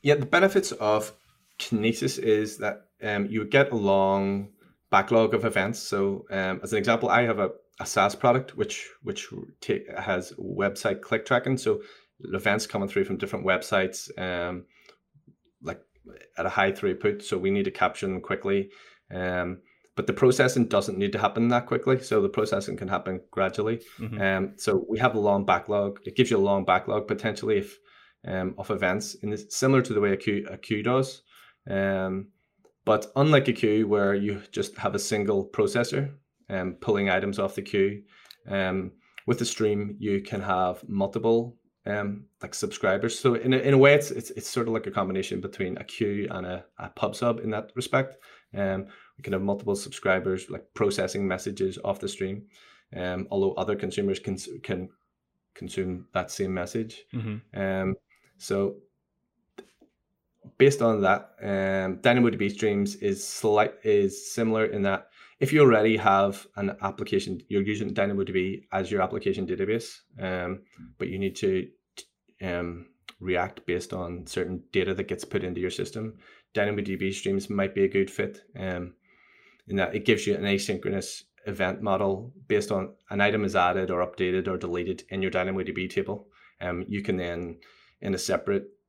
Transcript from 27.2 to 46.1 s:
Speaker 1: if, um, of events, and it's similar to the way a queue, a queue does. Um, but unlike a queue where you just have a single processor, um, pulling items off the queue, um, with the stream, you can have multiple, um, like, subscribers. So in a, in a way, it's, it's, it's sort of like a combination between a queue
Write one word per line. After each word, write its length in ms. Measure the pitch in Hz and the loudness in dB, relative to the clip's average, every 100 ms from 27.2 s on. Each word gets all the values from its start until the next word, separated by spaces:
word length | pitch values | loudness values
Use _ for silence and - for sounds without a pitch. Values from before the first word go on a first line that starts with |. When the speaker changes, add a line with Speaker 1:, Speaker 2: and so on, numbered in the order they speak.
| 110 101 107 104 | -2 -4 0 0
Speaker 1:
if, 200 | 101 - _ _ _ _ - | 0 -12 _ _ _ _ -8
um, 280 | 92 92 - | -4 -4 -6
of 140 | 98 | -6
events, 440 | 101 95 98 - - | 0 0 0 -4 -8
and 100 | 104 | -6
it's 240 | 104 - - | -6 -6 0
similar 260 | 135 135 | 4 4
to 100 | 123 | 4
the 80 | 104 | 2
way 100 | 101 | 2
a 60 | 95 | 2
queue, 280 | - 101 - | 0 -2 -4
a 80 | - | -12
queue 260 | - 107 | -4 -2
does. 380 | 110 127 131 - _ - - _ - | 2 2 0 -6 _ -20 -20 _ -6
Um, 580 | 98 98 95 95 95 98 _ _ _ _ _ - | 0 0 0 -2 -4 -8 _ _ _ _ _ 0
but 260 | - - 135 | 0 0 2
unlike 320 | 147 143 127 | 6 6 4
a 60 | |
queue 340 | 113 107 107 107 | 2 2 4 4
where 280 | 104 98 101 | 4 4 2
you 260 | 101 101 - | 0 -4 -8
just 240 | - 98 - | -6 -6 -4
have 180 | - 98 | -2 -2
a 40 | |
single 460 | - 107 101 107 - | -2 0 2 0 0
processor, 680 | - 101 120 120 - 139 - _ _ _ | 0 2 2 0 -2 -4 -8 _ _ _
um, 240 | 98 92 87 | -4 -4 -4
pulling 280 | - 101 98 | 0 2 4
items 280 | 92 101 98 | 2 0 -2
off 160 | 98 | -4
the 80 | - | -4
queue, 400 | 101 104 98 104 - - - - - | -2 2 2 0 -14 -20 -20 -20 -6
um, 460 | 98 92 95 92 - _ - - | -2 0 -2 -4 -12 _ -12 -2
with 100 | 120 | 0
the 80 | 117 | 0
stream, 500 | - 107 104 104 104 | 0 0 0 -4 -6
you 220 | 101 98 | -2 -2
can 200 | 98 104 | -2 -6
have 420 | 98 92 90 90 - | -2 0 0 -2 -6
multiple, 680 | 98 98 - 110 117 117 - _ _ - | -2 0 0 2 2 2 -10 _ _ -6
um, 400 | 104 101 101 - _ | -4 -4 -6 -12 _
like, 140 | - - | -12 -8
subscribers. 640 | 98 - 101 98 95 - | -8 -2 0 2 0 0
So 160 | 98 90 | 2 2
in 180 | 127 | 2
a, 40 | 131 | 2
in 180 | 135 139 | 6 8
a 20 | |
way, 160 | 139 | 10
it's, 160 | 147 143 | 8 4
it's, 220 | - - | -8 -8
it's 180 | - - | -10 -6
sort 180 | - 117 | -2 0
of 60 | |
like 140 | 110 101 | -2 -2
a 40 | |
combination 480 | 98 95 95 95 98 | -4 -2 -2 -4 -6
between 380 | 98 - 95 95 | -8 -6 -6 -6
a 60 | |
queue 440 | - - 104 | -10 -4 -2